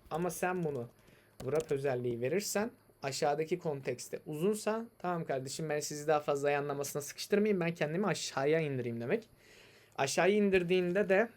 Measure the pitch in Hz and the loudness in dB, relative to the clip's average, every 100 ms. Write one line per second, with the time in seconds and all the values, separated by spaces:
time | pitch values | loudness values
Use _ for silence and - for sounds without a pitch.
0 | - 156 175 - 185 180 160 135 117 - | -8 -4 -4 -2 -2 0 -2 -4 -8 -14
1 | - - _ - 127 120 - 139 139 123 | -20 -20 _ -10 -2 -2 0 -2 0 -2
2 | 123 117 127 180 208 202 233 - - _ | -2 -2 -2 -2 -2 -2 -4 -6 -20 _
3 | 139 135 151 147 156 175 165 139 139 127 | -8 0 0 0 -2 -2 -4 -4 -4 -6
4 | - - - 151 185 214 214 220 233 - | -8 -10 -8 -2 0 0 -2 -4 -6 -8
5 | 180 175 160 135 135 - 156 151 147 147 | -4 -4 -2 -4 -4 -6 -4 -2 -4 -4
6 | 147 151 151 143 143 143 143 139 139 147 | 2 2 2 0 2 2 0 -4 -4 -6
7 | 139 - - 202 214 190 170 170 151 170 | -8 -10 0 4 4 2 0 0 -2 0
8 | 208 160 - 135 143 160 147 131 120 117 | 0 0 -2 0 2 2 2 -2 -2 -4
9 | 120 226 - - - - - - - - | -2 -2 -4 -20 -20 -20 -20 -20 -12 -2
10 | 135 - 175 208 202 185 175 185 180 185 | 0 4 4 6 4 4 4 2 2 2
11 | 190 190 233 | 4 4 4